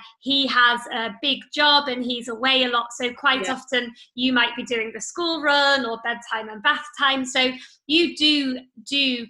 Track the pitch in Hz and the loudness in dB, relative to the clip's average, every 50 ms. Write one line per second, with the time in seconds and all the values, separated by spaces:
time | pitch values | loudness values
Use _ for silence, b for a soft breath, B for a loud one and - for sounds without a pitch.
0 | B B B B - 262 277 277 269 247 226 247 247 240 240 240 - - 240 233 | B B B B -4 -2 0 0 0 2 4 4 4 4 4 2 -2 -6 -6 -4
1 | 226 220 208 - 302 285 262 - - _ - 294 294 294 285 285 285 269 247 254 | -4 -6 -6 -4 -2 -2 -2 -4 -6 _ -2 2 4 6 6 4 2 0 -4 -4
2 | 247 240 247 240 240 262 226 220 247 262 262 262 254 247 240 240 233 - - - | -4 -4 -4 -6 -6 -8 -6 -2 0 2 2 2 2 2 0 0 -2 -2 -6 -6
3 | 247 247 247 - - 269 262 262 190 262 254 254 - - 254 247 247 233 - B | -6 -6 -4 -2 0 0 2 2 0 -4 -6 -6 -6 -4 -2 -2 -2 -4 -10 B
4 | B B B 247 254 262 254 240 233 233 - 247 214 - 240 226 220 226 220 214 | B B B -2 0 2 2 2 2 0 -2 -6 -8 -4 -4 -4 -4 -6 -8 -12
5 | - - - 349 349 330 330 302 285 294 285 285 285 277 277 269 247 226 226 220 | -12 -10 -6 -4 -4 -2 -2 0 2 2 4 4 6 4 4 2 0 -2 -6 -6
6 | - - 233 208 - - 233 220 214 214 220 208 208 294 294 - - - - - | -6 -6 -6 -6 -6 -8 -6 -6 -6 -8 -8 -2 0 0 0 0 -2 -10 -6 0
7 | 277 277 269 269 254 254 - 262 254 262 254 B B B B B _ - 294 339 | 0 0 2 0 -2 -2 0 2 2 2 0 B B B B B _ 2 2 4
8 | 339 269 - - 302 302 302 294 277 262 254 247 - _ _ 226 214 - 277 277 | 4 2 0 2 4 4 4 4 2 -2 -4 -6 -8 _ _ -20 -10 -4 -2 0
9 | 277 262 247 240 226 | 0 0 0 -2 -6